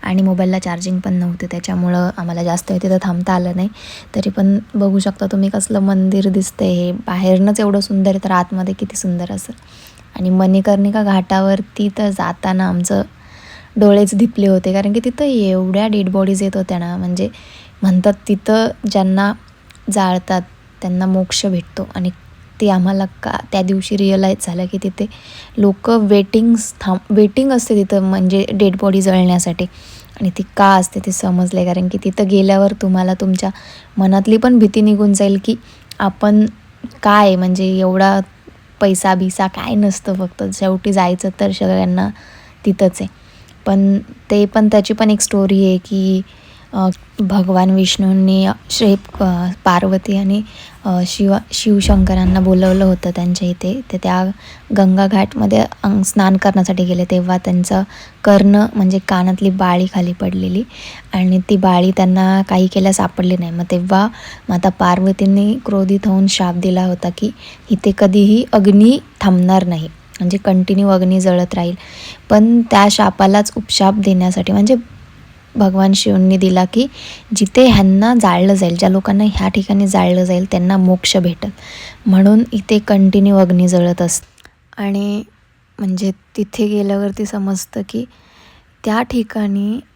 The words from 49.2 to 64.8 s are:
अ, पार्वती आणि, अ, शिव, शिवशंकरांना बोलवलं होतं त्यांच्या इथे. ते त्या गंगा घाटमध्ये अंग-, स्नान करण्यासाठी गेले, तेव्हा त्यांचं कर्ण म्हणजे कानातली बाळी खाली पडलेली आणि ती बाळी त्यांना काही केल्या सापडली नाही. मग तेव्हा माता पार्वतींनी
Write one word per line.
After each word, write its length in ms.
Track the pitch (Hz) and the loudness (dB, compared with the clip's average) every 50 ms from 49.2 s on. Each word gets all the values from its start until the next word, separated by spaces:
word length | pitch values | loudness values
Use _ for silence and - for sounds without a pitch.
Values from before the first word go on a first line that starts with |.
अ, 280 | 208 185 180 175 180 180 185 - - | -2 -2 -2 -2 -4 -6 -6 -2 -2
पार्वती 520 | 190 180 175 196 190 190 190 - - 196 | 0 0 2 0 0 -2 -2 -2 -4 -4
आणि, 260 | 196 202 190 196 208 214 214 - - - - - - - | -2 -2 -2 -2 -2 -4 -8 -14 -20 -20 -20 -20 -10 -6
अ, 160 | 202 180 180 180 | -4 -2 -2 -2
शिव, 280 | 180 - - 208 196 196 196 - - - | -4 -4 -2 0 0 0 0 -2 -6 -10
शिवशंकरांना 880 | - - 226 208 202 190 - 202 196 190 185 190 185 185 185 185 190 | -6 0 0 2 2 2 2 2 2 4 2 2 0 0 2 2 2
बोलवलं 440 | 185 185 190 185 185 190 185 190 196 | 2 2 2 4 4 2 2 4 2
होतं 260 | 190 185 180 - 175 | 2 0 0 -2 -6
त्यांच्या 380 | 175 - 175 175 175 - - 175 | -4 -4 -2 -2 -2 -2 -2 -6
इथे. 320 | 180 - - 185 202 269 254 - - | -6 -4 -6 -6 -6 -6 -8 -8 -10
ते 60 | 185 - | -6 -4
त्या 280 | 196 180 185 185 190 202 - - - - - - - 226 | -2 -2 -2 -2 -4 -6 -8 -14 -20 -20 -20 -12 -6 0
गंगा 300 | 196 196 185 185 190 196 | 2 2 4 4 2 2
घाटमध्ये 580 | 196 196 196 196 202 - - 220 202 202 220 - - - _ - | 2 2 0 0 -2 -2 -4 -2 0 2 2 0 0 -4 _ -4
अंग-, 200 | 202 196 208 190 | -2 0 0 -2
स्नान 340 | - - 214 196 190 190 | -2 0 0 2 2 2
करण्यासाठी 480 | 190 - 202 190 202 185 175 190 180 185 | 2 0 0 2 2 0 0 0 -2 -2
गेले, 200 | 175 180 175 180 | -2 -2 -2 -2
तेव्हा 340 | 175 185 180 180 180 185 185 | -2 0 -2 0 0 -2 -2
त्यांचं 440 | - - 180 180 180 - 202 190 196 - - - - - - - - | -2 -2 -2 0 0 0 0 -2 -2 -4 -8 -20 -20 -20 -20 -2 2
कर्ण 420 | 202 202 196 196 202 202 208 208 226 - | 4 4 6 6 6 4 4 2 0 0
म्हणजे 240 | 214 196 185 190 190 | 0 0 2 0 0
कानातली 520 | 185 - 202 185 180 185 185 185 202 196 | -2 -2 -2 0 0 0 0 0 0 -2
बाळी 360 | 185 190 190 185 180 180 185 185 - | 0 0 0 0 2 0 0 -2 -2
खाली 180 | 190 180 175 175 | -2 -2 -2 -4
पडलेली 500 | - 196 190 180 185 185 185 180 190 247 - - - - - - - - - - | -4 -4 -4 -4 -4 -4 -2 -2 -4 -4 -6 -10 -20 -20 -20 -20 -20 -20 -8 -4
आणि 280 | 190 185 185 185 185 185 - | 0 2 2 2 0 2 0
ती 60 | 208 | 0
बाळी 340 | 190 185 190 180 175 175 185 | 2 2 2 2 2 2 0
त्यांना 520 | 190 - 190 185 185 185 185 185 190 190 196 | 0 0 0 2 2 2 2 2 2 0 0
काही 240 | - 190 185 185 | 0 0 0 0
केल्या 260 | 185 - 196 190 196 190 | 0 0 0 0 0 0
सापडली 440 | - 196 190 - - 180 180 185 180 | 0 -2 -4 -4 -2 -2 -2 -2 -2
नाही. 120 | 175 170 | -4 -6
मग 140 | 170 170 175 175 | -6 -8 -4 -4
तेव्हा 380 | 180 180 175 185 196 190 202 226 226 - - - - - - - | -4 -4 -2 0 0 2 0 0 -2 -8 -20 -20 -20 -20 -8 -4
माता 200 | 202 180 185 196 | -4 0 0 -2
पार्वतींनी 880 | 185 - | -2 0